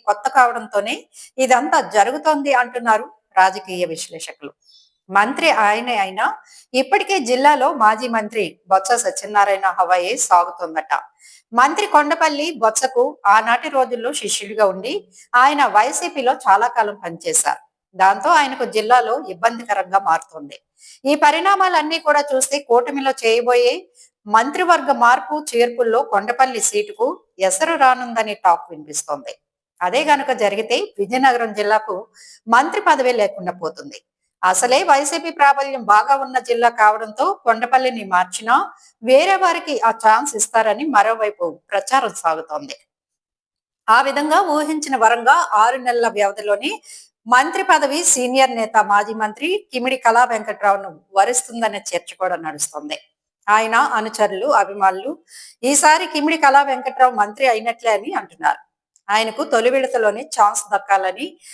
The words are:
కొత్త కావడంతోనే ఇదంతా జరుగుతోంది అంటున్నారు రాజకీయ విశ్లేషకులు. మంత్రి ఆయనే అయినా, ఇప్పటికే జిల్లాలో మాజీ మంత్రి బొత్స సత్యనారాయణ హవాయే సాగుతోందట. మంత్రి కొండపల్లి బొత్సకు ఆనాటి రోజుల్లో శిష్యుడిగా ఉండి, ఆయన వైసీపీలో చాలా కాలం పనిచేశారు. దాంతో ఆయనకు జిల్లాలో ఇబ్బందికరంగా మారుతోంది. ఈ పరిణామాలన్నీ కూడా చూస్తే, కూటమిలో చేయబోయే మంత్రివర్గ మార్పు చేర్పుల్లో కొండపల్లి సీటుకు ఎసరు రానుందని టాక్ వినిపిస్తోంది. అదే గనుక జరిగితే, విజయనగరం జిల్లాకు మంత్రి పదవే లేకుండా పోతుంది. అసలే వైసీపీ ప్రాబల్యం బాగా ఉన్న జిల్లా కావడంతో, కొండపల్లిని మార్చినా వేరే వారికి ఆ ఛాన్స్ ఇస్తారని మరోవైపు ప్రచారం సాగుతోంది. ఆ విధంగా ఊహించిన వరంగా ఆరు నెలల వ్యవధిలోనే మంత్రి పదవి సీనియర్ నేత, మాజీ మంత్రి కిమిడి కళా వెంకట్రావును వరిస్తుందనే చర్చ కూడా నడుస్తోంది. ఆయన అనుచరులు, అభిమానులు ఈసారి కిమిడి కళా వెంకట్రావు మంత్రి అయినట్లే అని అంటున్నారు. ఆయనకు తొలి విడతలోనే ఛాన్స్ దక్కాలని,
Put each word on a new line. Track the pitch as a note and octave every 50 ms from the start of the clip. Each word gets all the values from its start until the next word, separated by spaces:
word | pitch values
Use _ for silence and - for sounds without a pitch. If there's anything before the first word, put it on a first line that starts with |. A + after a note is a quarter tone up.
| _ G#3
కొత్త | G#3 G#3 - C4 -
కావడంతోనే | C4+ B3 A#3+ A#3 A3+ G#3+ - - G3+ G3+ A3+ C#4+ - - _ _ - - - _ -
ఇదంతా | C4 A#3+ B3+ A#3+ C#4 E4 - D4 A3 - G#3
జరుగుతోంది | G#3+ G3+ A#3 C4+ D4+ D4+ D#4+ D#4 C#4+ C#4 C#4+ C4
అంటున్నారు | B3 B3 A#3+ B3 B3 A#3 A#3 A3 G#3+ B3 - - _ _ _ _ F#3
రాజకీయ | F#3 F#3+ F#3+ G#3 - F#3 F#3 F3+ F3+ D#3+ D#3+
విశ్లేషకులు. | D#3+ - - F3 D#3+ - - - _ D3 C#3+ - _ _ _ _ _ _ _ _ _ _ -
మంత్రి | F#3+ G3 G#3+ A#3 C#4+ - - G#3+ - A3 G#3+ G3+
ఆయనే | G#3 A3+ A#3+ B3 A#3+ G#3 G3
అయినా, | F#3+ F#3+ G#3 A#3+ F#4 G#4+ - - _ - - - _ - B3+
ఇప్పటికే | C4+ C4 G4 G#4 G4+ - G4 F4+ B3+ A3+
జిల్లాలో | B3+ B3 C4+ D4 D4+ C4 B3+ D4+ E4+ C4 A3
మాజీ | G#3+ A3 A3 B3+ A#3+ A#3 A3
మంత్రి | G#3+ G#3 A3+ A3 G3 D#3+ - _ _ -
బొత్స | F#3+ F#3+ F#3+ - A#3+ - -
సత్యనారాయణ | F#3+ F#3 - G3+ G3+ G#3 G#3 G3+ G3+ G3 F#3+ G3 F#3+ F3 G3
హవాయే | F3+ E3+ F#3 F3+ F3 F#3+ A#3+ C#4 - -
సాగుతోందట. | F#3 F3 F3 F3+ F3+ - F3+ E3 D#3+ D#3+ D3+ - D3 - - - _ _ _ - - - _ _ A3+
మంత్రి | A#3 B3+ C#4+ E4 G#4 G#4 - -
కొండపల్లి | D4 D4 D4 E4 E4 E4 D#4 D4 C#4 D4+ E4+ D#4+ A3 A3+
బొత్సకు | A3 A3 - C4 C4 C4 A#3+ B3+ C#4+ D4+ - - G3+ G3+
ఆనాటి | A3 A3 A3+ A#3+ B3 D#4+ D#4 C#4+ C4+
రోజుల్లో | B3+ - B3 A3+ A3+ B3+ - -
శిష్యుడిగా | - G3 - - G#3 G3+ G#3 G#3+ G#3+ F#3+ F#3
ఉండి, | F#3 F#3 B3 E4+ G#4 - _ _ - - _ - B3 C4
ఆయన | C#4+ D4+ C#4+ C4 A3 F#3 G#3
వైసీపీలో | A3 C4+ - - F4 E4+ - D4 A#3+ B3 C4+ C#4 -
చాలా | A3 G3 G3+ A3+ B3 - A#3+
కాలం | G#3+ G#3 G3+ - -
పనిచేశారు. | F3 E3+ E3 - E3+ D3+ - - C#3+ C#3 - _ _ _ _ _ _ _
దాంతో | F#3 F#3+ G3 G3 - - D4+ F4 D#4
ఆయనకు | C#4+ C4 C4 C4 C#4+ F#3+ F#3+
జిల్లాలో | G#3+ G#3 A3 B3 B3 A3+ G#3+ A#3 D4 D4 - F3+
ఇబ్బందికరంగా | E3+ A3 A#3 A#3 A#3 A#3 - G3+ G3 F#3 F3+ F#3+ G3 G3 E3
మారుతోంది. | E3 E3 - - - D3+ D3 - - - _ _ _ _ _ - - _ - C4+
ఈ | D4 D4+ D4+
పరిణామాలన్నీ | D4 D4 E4 E4+ G4 G4+ F#4+ F#4+ F#4 F4+ D#4 D4+ D4+ E4 D#4+ D#4+ D4+
కూడా | D4 D4 C#4+ D4
చూస్తే, | C#4 C4 C4 - C#4 C#4+ C#4+ -
కూటమిలో | A#3 A#3+ B3 C#4 C#4+ C#4 C4+ C4+ C4 -
చేయబోయే | A#3 A3+ A3+ A#3+ A#3+ A#3+ B3 B3 B3 B3 C#4+ F4+ F#4+ - _ _ - _ _ _ _ G#3
మంత్రివర్గ | G#3 A3 B3 C#4 - - F#4 F4+ E4+ D4+ C4+ C#4+ C4+ A#3 A#3+
మార్పు | A#3 B3 B3+ B3 - D4+ D4+ D4+ -
చేర్పుల్లో | - A#3 A#3+ A#3+ A#3 A#3+ A#3+ A3+ A3 A#3+ B3+ A3+
కొండపల్లి | A3 G3 G#3 A3+ A#3+ B3 C4 B3+ B3 A3 - -
సీటుకు | G#3 G#3 G#3 G#3 G#3 - A#3 C#4 F4+ - _ _ _ - F#3+ F#3+
ఎసరు | F#3 - D#4 E4 E4+ D#4 C4+
రానుందని | C4 B3+ B3 B3 A#3+ A#3 A3+ A3 G#3+ G#3 - -
టాక్ | F#3 E3+ - - -
వినిపిస్తోంది. | E3 D3+ D3+ D3+ D3 - - - D3 C#3 B2+ - - - _ _ _ _ _ _ _ _
అదే | F3+ F3+ G3+ C4+ D#4 D4+
గనుక | D4 C4+ C4+ C4+ B3+ - G#3+
జరిగితే, | G3+ G3+ G#3 A3 - A#3+ D4+ G#4 G#4+ - -
విజయనగరం | G3+ F#3 A#3+ B3+ C4+ C4+ A#3+ A#3+ A#3 A3 G#3 G#3
జిల్లాకు | G#3 G#3 G#3+ G#3+ G#3+ - F#3+ F#3 - - _ _ - - - _ _ A3
మంత్రి | A3+ A#3+ C#4+ E4 - G#4+ G#4 -
పదవే | D#4 C4+ B3+ B3+ A#3+ A3+
లేకుండా | G3+ F#3+ - - F3+ F3+ F3 F#3 E3
పోతుంది. | D#3 - - C#3 C#3+ - - - _ _ _ _ _ _ _ -
అసలే | F#3 F3+ F#3 B3+ A#3+ B3+ D4 F#4 F4
వైసీపీ | C#4 C#4 D4 D4 E4 E4 D#4+ E4 D#4+ -
ప్రాబల్యం | C#4+ C#4 C#4 C#4 C#4 C#4 C4+ B3+ A3 F#3+ -
బాగా | G#3+ B3+ C#4 C#4 C#4 C4+
ఉన్న | B3+ B3+ B3+ A#3+ A#3+
జిల్లా | A#3+ A#3 A#3+ A#3 A#3 A3+ G#3+
కావడంతో, | G#3+ G#3+ G#3+ A3+ G#3+ G#3+ - C#4+ F#4 G4+ - -
కొండపల్లిని | A#3+ A3 A3+ A#3 A#3+ B3+ B3+ B3+ B3+ A#3+ A3+ G#3 F#3+ F3+
మార్చినా | F3+ F#3 F3+ - - A3 A3+ B3 D#4 G4 F#4+ - _ _ _ _ _ A3+
వేరే | A3+ C4 C#4 E4 F#4+ G4 F#4 F#4+
వారికి | F4 E4 E4+ E4 D#4 C#4+ A3 - A3+
ఆ | A3 - -
ఛాన్స్ | A3 A3 A#3 C#4+ C#4 - G#3
ఇస్తారని | G3 - - A3+ A3 A3 G3+ A3+ D4 D#4+ B3
మరోవైపు | G#3 G3+ A3 A#3 A3 A3 G#3 G#3 - F3 E3 D3 - _ _
ప్రచారం | G3+ G3 G3 - C4 C4+ B3+ G#3+ F3 - -
సాగుతోంది. | E3 D#3+ D#3+ D#3+ - D3+ D3 C#3+ C3+ - - _ _ _ _ _ _ _ _ _ _ _ _ _ _ _ _ _ _ _ _ _ -
ఆ | A3 B3 C4+ C#4
విధంగా | C4 C#4+ D4 D4+ D4+ F4+ G4+ E4+ D4
ఊహించిన | D4+ D4+ D4+ D#4+ D4+ D4 C#4 C4+ A#3+ A3
వరంగా | A3 A#3+ A#3 A3+ B3 D4 F4 E4 - G#3+ G#3 A3
ఆరు | A#3+ B3+ C4 B3 B3
నెలల | A#3+ A#3+ A#3 A3+ G3+ G#3
వ్యవధిలోనే | G3+ G3 G3+ G#3+ G#3 G#3 G3+ G3 B3 D#4+ G#4+ A4 - - - - - _ _ _ _ A3 B3
మంత్రి | B3+ C#4 E4 F4 F#4+ F#4 F#4
పదవి | F4+ D4+ D4+ C4+ C#4 D#4+ F4 -
సీనియర్ | - B3+ B3 B3 B3+ C4+ C4+ C4 A#3+ A3+
నేత, | A3 A3+ - A3 G#3 G3+
మాజీ | G3+ G#3 G#3 A3 A3 A3
మంత్రి | G#3+ G#3+ G#3 - C#4+ E4+ G4 G#4 - _
కిమిడి | - B3+ A#3+ C4 B3+ B3+ -
కళా | A#3 A3 A#3+ B3+ A#3+
వెంకట్రావును | A#3 G#3+ G#3+ G#3+ G#3 - G3+ G3+ G3 G3 G3 F#3 D#3+ - _ _ - G3
వరిస్తుందనే | G3 A#3 B3+ B3+ - - A3+ A#3 A3+ G#3+ G3+ G3 - -
చర్చ | F3 F3 - - - -
కూడా | F#3 F#3 F3+ E3 E3
నడుస్తోంది. | D#3 D3 D3 - - - D3+ D3 D3 - - - _ _ _ _ _ _ _ _ G3+
ఆయన | G#3 G#3+ A3+ A3 A3+ A#3 C#4+ - B3 A3
అనుచరులు, | G#3+ A3 A3 - G#3+ G3 F#3+ F#3+ A3 D4 - G#3
అభిమానులు | G3 F#3+ G3 G3+ G3 F#3+ F#3 F#3+ F#3+ C4+ E4+ - _ _ - - - - _ _ -
ఈసారి | B3+ C#4+ C#4 - D4+ D#4 E4 F#4 E4 -
కిమిడి | D4+ C#4+ D#4+ E4 D#4 D4+
కళా | C#4 C4+ C#4+ C#4+ C#4
వెంకట్రావు | C4 B3+ B3+ B3+ A#3+ - C4 B3+ A#3 G#3+
మంత్రి | G#3 G#3 G#3+ A#3 C4+ B3+ A3+
అయినట్లే | A3 A3 A#3 A#3 - A#3 A#3 G#3+ G3
అని | G#3+ D4+ - A3
అంటున్నారు. | G3 - _ - D#3 D3+ - - - _ _ _ _ _ _ _ _ -
ఆయనకు | G3+ A3 A3+ A3 G#3+ C4 C#4+ A3 -
తొలి | A3+ A3 B3 C4
విడతలోనే | C4+ C4 B3+ B3+ A#3+ A3 G#3 G#3 A3+ B3 - -
ఛాన్స్ | - G#3 G3+ A3+ - - - G3+
దక్కాలని, | G3 - - G3 F#3+ F#3+ F#3 F#3 G#3 C#4+ F#4+ F4+ _ _ -